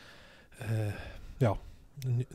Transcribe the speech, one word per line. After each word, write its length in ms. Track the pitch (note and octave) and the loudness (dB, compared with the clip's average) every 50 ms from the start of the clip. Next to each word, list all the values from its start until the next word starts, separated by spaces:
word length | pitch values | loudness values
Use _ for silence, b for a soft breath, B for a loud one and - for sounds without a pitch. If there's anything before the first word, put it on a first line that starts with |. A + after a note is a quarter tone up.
| b b b b b b b b b b b - | b b b b b b b b b b b -6
eh, 380 | A2 G#2+ A2+ A2 G#2+ G#2 F#2 B B B B B B B B B | -2 0 2 2 2 2 0 B B B B B B B B B
ja, 140 | C3+ G#2 F#2+ - b b b b b b - C#3+ C3 | 6 6 6 4 b b b b b b -10 -4 0
ny-, 240 | B2+ A#2+ B2 B2+ - - | 2 2 2 2 2 2